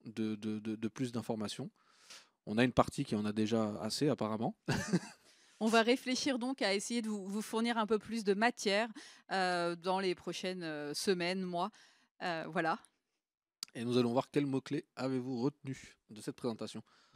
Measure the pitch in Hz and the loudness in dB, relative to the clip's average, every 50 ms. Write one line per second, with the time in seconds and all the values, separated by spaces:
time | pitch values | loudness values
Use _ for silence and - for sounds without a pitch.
0 | - 113 107 110 110 107 107 104 107 107 107 107 107 110 107 110 113 107 - - | -16 -10 -4 -2 -2 -2 -2 -4 -4 -4 -4 -4 -4 -6 -6 -4 -4 -4 -4 -4
1 | 131 120 117 113 - - 113 110 104 104 - - 131 - _ _ _ _ _ _ | -4 -4 -4 -4 -2 -2 -2 -2 -2 -6 -6 -8 -10 -10 _ _ _ _ _ _
2 | - - - - - _ _ _ - - 104 117 127 123 - 131 117 - - - | -20 -20 -20 -20 -20 _ _ _ -6 0 4 4 4 6 6 4 4 4 2 -6
3 | 139 - 117 104 107 107 104 110 107 107 117 113 110 104 107 - 101 107 - - | -4 -2 0 0 0 0 2 0 2 2 2 2 2 0 -2 -4 -4 -4 -2 0
4 | 143 151 117 - 113 107 110 110 117 180 - _ - - - - - - 185 - | 2 2 2 0 -2 -2 -2 -2 -4 -4 -4 _ -4 -2 -2 -2 0 0 0 0
5 | - - - - _ - - _ _ _ _ - 220 226 226 226 220 240 269 - | -2 -2 -20 -20 _ -20 -20 _ _ _ _ -2 2 4 6 6 6 6 4 2
6 | - 247 254 - - 294 262 220 240 262 269 - 240 196 202 208 - - 233 240 | 2 -2 -2 0 0 0 0 0 0 -2 -2 0 0 0 0 0 0 -2 -2 -2
7 | 220 220 214 202 185 196 196 220 208 - 226 220 233 233 226 226 214 202 220 202 | -2 -2 -4 -6 -6 -6 -6 -6 -4 -2 0 0 2 2 2 2 2 2 2 0
8 | - - 226 233 196 202 190 202 226 240 - - - 208 196 208 233 226 - - | 0 -2 -4 -2 2 2 4 4 4 2 2 2 0 2 2 2 2 0 -4 -14
9 | - - - - _ - 180 190 185 180 180 175 170 170 175 170 165 185 185 190 | -16 -18 -20 -16 _ -2 0 2 2 2 2 2 2 0 -2 -2 0 0 0 2
10 | 196 180 175 - - 180 170 - 196 185 185 185 170 160 151 147 147 147 147 - | 2 0 0 -2 -4 -8 -6 -4 -4 -4 -4 -4 -4 -4 -4 -4 -4 -4 -4 -2
11 | - 208 185 175 170 175 190 196 185 180 175 175 185 214 - - - - _ _ | 2 2 2 2 2 0 0 -2 -2 -2 -2 -2 -2 -2 -4 -10 -20 -20 _ _
12 | _ _ _ - - 180 165 160 160 160 160 180 165 160 165 - - - _ _ | _ _ _ -6 -4 -4 -4 -4 -4 -4 -2 0 0 0 0 -2 -6 -18 _ _
13 | _ _ _ _ _ _ _ _ _ _ _ - - - - 123 117 123 120 123 | _ _ _ _ _ _ _ _ _ _ _ -14 -12 -10 -6 -4 0 4 4 6
14 | 120 117 117 131 - - - 147 143 135 135 131 - - 143 151 - _ - - | 6 6 4 2 2 2 2 0 2 2 0 -2 -2 -2 -4 -4 -6 _ -8 -4
15 | 131 135 131 127 123 131 131 113 123 147 - _ - 135 127 - - - - _ | -2 -2 -2 -2 -2 -2 -2 0 0 0 0 _ -10 -10 -10 -10 -12 -20 -20 _
16 | _ - 110 107 - 147 120 - - 120 110 - 110 - - 110 - _ _ _ | _ -18 -16 -10 -10 -10 -8 -4 -4 -4 -4 -4 -8 -10 -10 -12 -14 _ _ _
17 | _ _ _ | _ _ _